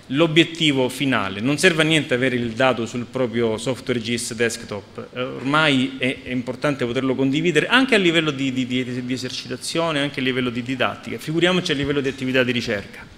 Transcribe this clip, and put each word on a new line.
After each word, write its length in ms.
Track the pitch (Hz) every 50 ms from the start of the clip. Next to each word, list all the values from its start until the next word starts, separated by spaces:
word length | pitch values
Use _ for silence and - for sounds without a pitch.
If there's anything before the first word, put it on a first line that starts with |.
| - -
l'obiettivo 800 | 131 147 170 160 156 165 156 - - - 160 151 139 131 127 120
finale. 520 | - - 143 135 127 110 98 95 95 101
Non 160 | 113 135 147
serve 240 | 147 - 185 165 156
a 40 | 156
niente 280 | 156 160 151 139 - 131
avere 220 | 120 131 131 127
il 160 | 120 120 117
dato 340 | 110 113 131 131 120 117 113
sul 200 | 110 - 123 117
proprio 520 | - - 131 127 113 110 120 117 110 110
software 420 | 107 117 135 123 - - - 123 120
gis 340 | 104 117 120 113 117 - 117
desktop, 760 | 110 120 113 - - - - 107 101 98 - - 117 117 - -
eh, 80 | 123
ormai 760 | 127 135 135 131 123 135 147 156 160 151 139 131 131 135 - -
è, 180 | 131 127 - - -
è 80 | -
importante 540 | 127 127 120 127 123 - - 151 139 127 123
poterlo 280 | 117 117 131 131 131 127
condividere 540 | 127 135 135 135 156 160 180 151 151 175
anche 260 | - 233 254 269 254 233
a 60 | 208
livello 320 | 190 170 160 170 160 156
di, 200 | 139 131 139 135
di, 140 | 123 127 127
di, 400 | 123 123 127 127 123 123 127 123
di 80 | 123 131
esercitazione, 880 | 120 123 123 - - - 123 127 123 - - - 165 165 165 151 143
anche 220 | 143 143 - 139
a 20 | 127
livello 260 | 131 123 131 127 123
di 140 | 117 123 117
didattica, 540 | 123 135 123 117 101 104 - - 110 110 113
figuriamoci 520 | - 156 156 165 170 180 185 175 175 170
a 40 | 151
livello 260 | 135 139 139 143 143
di 80 | 131 139
attività 340 | 131 - 131 131 127 131 123
di 80 | 123
ricerca. 540 | 120 120 110 117 107 101 - - - - - - -